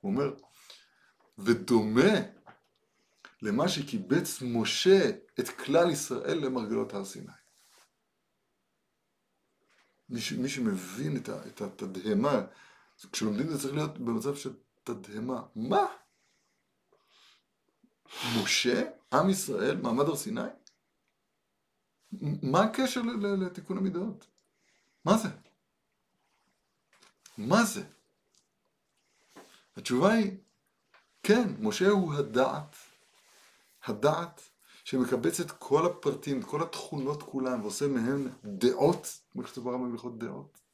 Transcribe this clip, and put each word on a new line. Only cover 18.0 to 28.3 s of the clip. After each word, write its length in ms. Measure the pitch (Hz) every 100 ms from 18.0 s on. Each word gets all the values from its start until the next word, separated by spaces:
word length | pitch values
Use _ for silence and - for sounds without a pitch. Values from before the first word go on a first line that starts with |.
| _ - 120 117
משה, 400 | 95 - 123 156 254 - _
עם 180 | 139 185
ישראל, 460 | 190 - 113 113 180
מעמד 320 | 120 117 143
הר 80 | 143
סיני? 240 | - 113 - - - _ _ _ _ _ _ _ _ _ _ _ _ _ _
מ-, 400 | - 147 147 127
מה 100 | 156
הקשר 400 | 220 240 262 254
ל-, 240 | 233 233 202
ל-, 180 | 196
לתיקון 340 | 185 185 - 185
המידות? 480 | 190 170 214 - - _ _ _ _ _ _ _
מה 120 | 156 220
זה? 120 | - - _ _ _ _ _ _ _ _ _ _ _ _ _ _ _ _ _ _ - -
מה 260 | 107 196
זה? 180 | 226 - - _ _ _ _